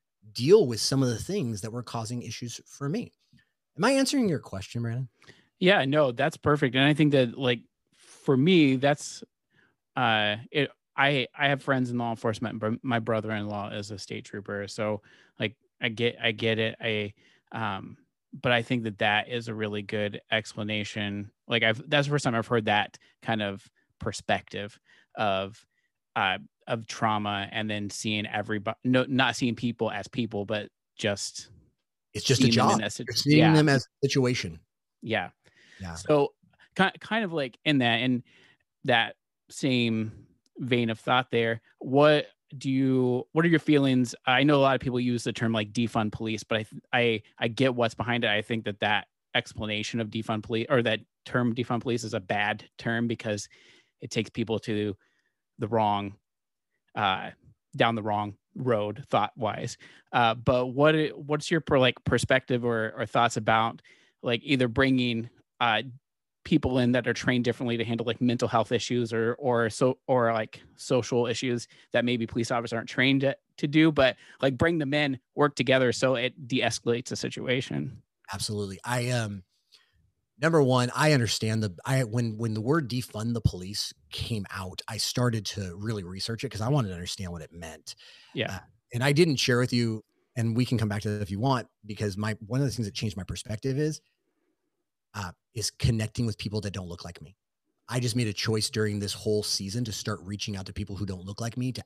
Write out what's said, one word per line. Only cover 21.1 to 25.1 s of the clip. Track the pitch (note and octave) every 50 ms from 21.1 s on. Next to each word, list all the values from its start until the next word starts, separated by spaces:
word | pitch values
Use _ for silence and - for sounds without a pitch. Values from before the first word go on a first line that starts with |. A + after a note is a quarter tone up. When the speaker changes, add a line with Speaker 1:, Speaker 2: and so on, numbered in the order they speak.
| G2+ G2+ G2+ G#2 - _ _
Speaker 2:
Like, | - A#2+ A2+
I've, | A2+ A2+ A2 A#2+ - -
that's | D3 D3 C#3+
the | C#3+
first | D3 C#3+ -
time | C3+ A#2
I've | A2+ A2
heard | - B2 A#2 G#2+
that | G#2+ G#2 G#2 G2+ - - - _ _ _ _
kind | - - A#2 A2
of | G#2+ G2+ G2 G2 - - _ _ _ _ _ _
perspective | - A2 G2 - - - G#2 F#2+ - - - G2 G2+ G#2 - _ _ _ _ _ _ _